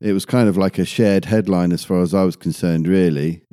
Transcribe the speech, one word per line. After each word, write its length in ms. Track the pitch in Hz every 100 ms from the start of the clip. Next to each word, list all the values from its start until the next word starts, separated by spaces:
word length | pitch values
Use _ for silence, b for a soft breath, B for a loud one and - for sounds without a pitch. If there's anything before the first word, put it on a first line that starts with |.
It 120 | 104
was 100 | 98
kind 240 | - 127 110
of 80 | 92
like 220 | 95 -
a 40 |
shared 420 | 90 - 107 98 87
headline 440 | 110 95 92 90
as 140 | 87
far 160 | - 90
as 100 | 90
I 100 | 95
was 100 | 92
concerned, 540 | - 85 - 87 82 82
really. 560 | 95 87 71 78 82 _